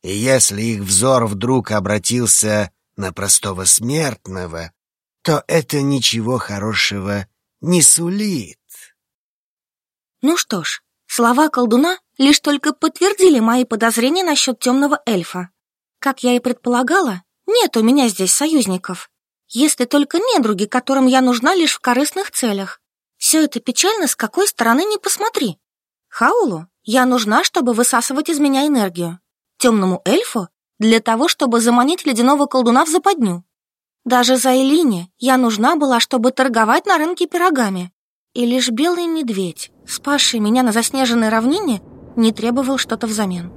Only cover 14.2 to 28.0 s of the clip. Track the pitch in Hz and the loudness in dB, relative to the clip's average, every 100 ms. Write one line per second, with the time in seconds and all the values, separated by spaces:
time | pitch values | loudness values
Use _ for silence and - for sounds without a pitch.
14.2 | 359 294 - 247 254 254 285 294 - 202 | 0 0 -2 -2 0 2 2 0 -2 -4
15.2 | 165 185 180 _ _ _ _ _ 269 262 | -4 -10 -12 _ _ _ _ _ -6 -2
16.2 | 247 247 247 247 247 240 262 359 311 180 | 0 0 0 -4 -2 -2 2 0 0 -4
17.2 | _ _ - 466 403 233 220 277 247 185 | _ _ -2 0 2 2 2 4 2 0
18.2 | 190 - 302 311 202 185 - 175 - _ | -2 0 2 0 0 -4 -6 -14 -14 _
19.2 | _ _ _ 233 302 - 247 285 285 339 | _ _ _ 0 0 0 0 0 0 0
20.2 | 480 415 220 196 208 254 - 269 262 262 | 0 2 0 0 -2 -2 0 2 4 4
21.2 | 254 240 262 381 311 - - 240 294 - | 2 2 0 2 0 -2 -2 0 0 -4
22.2 | - - 240 196 190 - _ _ _ _ | -6 -4 -4 -4 -8 -14 _ _ _ _
23.2 | - 311 294 240 - 240 370 440 302 - | 0 2 0 -2 -6 -2 0 0 -2 -4
24.2 | 226 - 403 - 226 240 403 415 392 - | -4 -2 -2 0 0 2 0 -4 -4 -4
25.2 | 440 440 247 - _ _ _ _ _ - | -4 -2 -4 -6 _ _ _ _ _ 0
26.2 | 240 453 349 170 170 _ - 247 254 247 | 2 2 0 -2 -10 _ -2 2 2 0
27.2 | 214 233 370 370 247 220 240 240 | 2 0 0 0 0 2 2 0